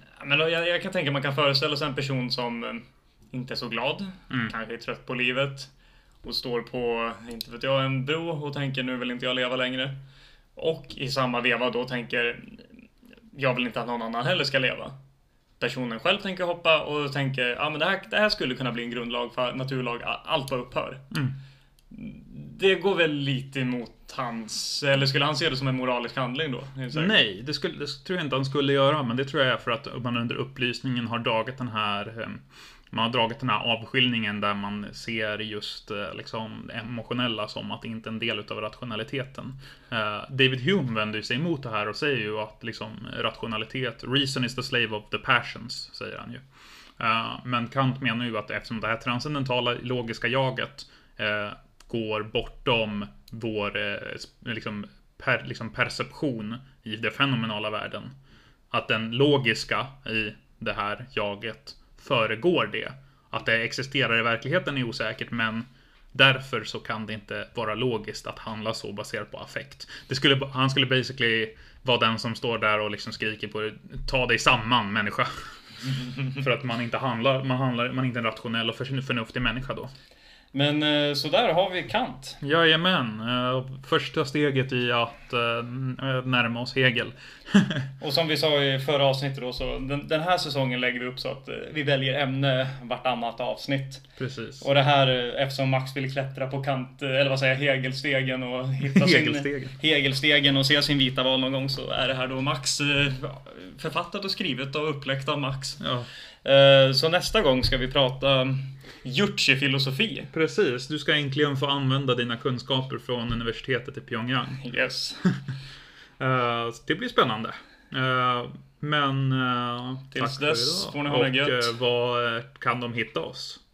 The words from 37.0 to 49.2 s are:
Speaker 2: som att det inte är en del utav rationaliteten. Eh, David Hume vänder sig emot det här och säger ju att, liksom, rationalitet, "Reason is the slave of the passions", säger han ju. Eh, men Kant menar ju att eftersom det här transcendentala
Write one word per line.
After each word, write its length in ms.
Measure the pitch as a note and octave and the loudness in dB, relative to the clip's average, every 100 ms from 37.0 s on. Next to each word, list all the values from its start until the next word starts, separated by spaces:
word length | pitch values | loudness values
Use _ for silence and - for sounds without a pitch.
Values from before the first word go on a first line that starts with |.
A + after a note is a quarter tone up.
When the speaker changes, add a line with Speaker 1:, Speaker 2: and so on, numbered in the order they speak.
| A2 B2 B2 A2 G#2+ | -4 -2 0 -2 -4
Speaker 2:
som 220 | - G#2 | -6 -8
att 100 | G#2+ | -8
det 60 | A#2 | -8
inte 200 | A2+ A2+ | -8 -6
är 40 | |
en 60 | A2 | -4
del 200 | A2+ G#2+ | -2 -4
utav 220 | G#2 G#2+ | -4 -6
rationaliteten. 920 | G#2+ - B2 G#2+ A2 C#3 B2+ - - C3 - - - | -8 -8 -8 -6 -6 -6 -8 -10 -12 -12 -16 -20 -6
Eh, 400 | A#2 G#2+ G#2 - | -2 -2 -4 -4
David 300 | C3 C3 B2+ | 4 4 4
Hume 400 | B2+ G3 C3 A2 | 2 2 2 0
vänder 220 | G#2+ G#2+ | 0 -2
sig 140 | G#2 A#2+ | -2 0
emot 260 | E3+ D#3 | 0 -2
det 80 | B2+ | -2
här 180 | G#2+ G#2+ | -2 -2
och 80 | G#2 | -2
säger 200 | D3 B2+ | 0 0
ju 200 | G#2 G#2+ | -2 -4
att, 200 | G#2+ - | -6 -8
liksom, 280 | A#2 G#2+ A2 A2+ A#2 A#2 | -10 -8 -10 -10 -10 -4
rationalitet, 840 | A#2 - A#2 A2 A2 C3 B2+ - - | -4 -2 -6 -4 -4 -4 -6 -6 0
"Reason 380 | C3+ C3+ C#3 | 0 2 0
is 100 | B2 - | -2 -4
the 60 | |
slave 260 | A#2+ B2 A2+ | -2 0 0
of 220 | G#2+ - | -2 -6
the 80 | G#2+ | -4
passions", 720 | - B2 - - A#2+ - - | 2 2 2 -10 -10 -12 -12
säger 240 | - G2+ G2 | -12 -10 -10
han 140 | - | -12
ju. 60 | A#2+ - - - - - - A#2 | -14 -16 -20 -20 -20 -20 -4 0
Eh, 260 | A2+ A2+ B2 | 2 0 -6
men 220 | B2+ B2 A#2 | -4 -2 -2
Kant 320 | C3+ C3 B2+ | 2 2 2
menar 220 | B2+ A2+ | 0 -2
ju 140 | A#2+ A2 | -2 -4
att 120 | G#2 | -4
eftersom 300 | G#2+ - A2+ | -6 -6 -4
det 60 | G#2+ | -2
här 100 | A2+ | -2
transcendentala 800 | - B2 | 0 -2